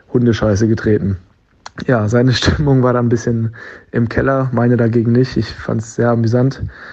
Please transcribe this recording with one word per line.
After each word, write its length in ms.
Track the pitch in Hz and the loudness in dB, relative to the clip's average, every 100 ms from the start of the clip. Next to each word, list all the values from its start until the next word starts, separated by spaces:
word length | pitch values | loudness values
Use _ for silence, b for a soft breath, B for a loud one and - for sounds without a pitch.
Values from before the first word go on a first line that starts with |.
| B | B
Hundescheiße 560 | 127 120 107 110 98 110 | 0 2 2 0 2 2
getreten. 480 | 110 113 107 98 95 - _ _ _ - - - | 0 0 0 0 -4 -8 _ _ _ -20 -8 -2
Ja, 220 | 120 104 | 0 2
seine 240 | 120 127 | 2 2
<laughs> 0 | |
Stimmung 520 | 117 - - 147 131 | 2 0 0 2 2
war 80 | 123 | 2
da 80 | 120 | 2
ein 80 | 120 | 2
bisschen 480 | 117 120 117 113 113 B B B | 0 0 -2 -4 -8 B B B
im 180 | 120 113 | -2 -2
Keller, 420 | - 131 135 131 | 0 0 0 0
meine 240 | 120 120 120 | 0 2 2
dagegen 340 | 117 117 117 | 2 2 2
nicht. 260 | 120 127 120 | 2 2 -2
Ich 100 | 107 | -6
fand's 500 | - - 113 113 - | -6 -6 -6 -6 -2
sehr 140 | 120 | 0
amüsant. 520 | 117 113 123 131 - - B B | 0 2 2 0 -2 -10 B B